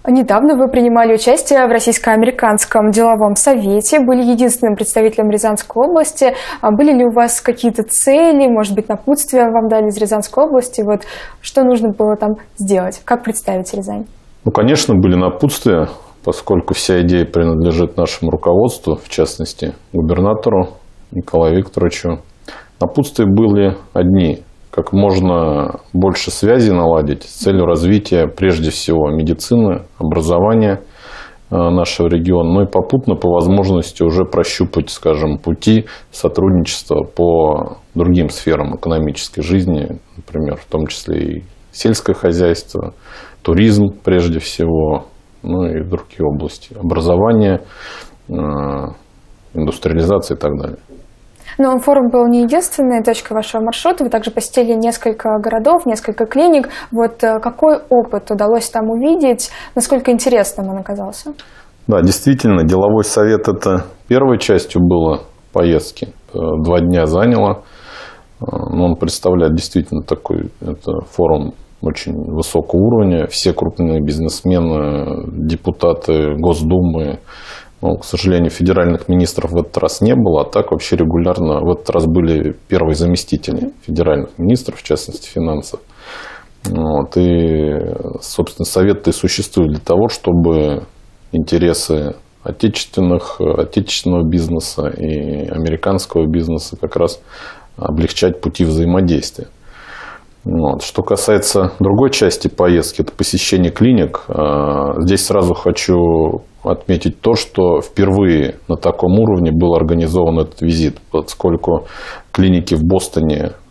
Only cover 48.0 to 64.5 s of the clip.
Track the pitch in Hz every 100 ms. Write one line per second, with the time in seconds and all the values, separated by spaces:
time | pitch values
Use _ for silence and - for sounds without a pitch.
48 | - - - 82 76 71 71 69 73 -
49 | _ _ _ - - 82 76 - 90 82
50 | 82 98 - - 73 73 71 - - -
51 | - - _ _ - - 269 262 277 277
52 | 240 247 240 240 240 311 359 - 262 240
53 | 220 226 - 214 214 226 220 226 339 359
54 | 262 220 220 220 - - 233 226 233 233
55 | 233 220 220 214 220 226 240 339 262 220
56 | - 208 220 262 339 302 254 - - 233
57 | 233 226 226 220 240 247 311 302 - 247
58 | 233 202 - 208 208 233 220 233 220 226
59 | 277 339 277 233 - - - - - 262
60 | 254 240 262 240 196 - 196 190 190 202
61 | 196 - 302 294 - - - _ - 101
62 | 87 95 139 131 113 92 80 92 101 110
63 | 101 - 107 107 - 95 - 92 - -
64 | - 123 135 113 -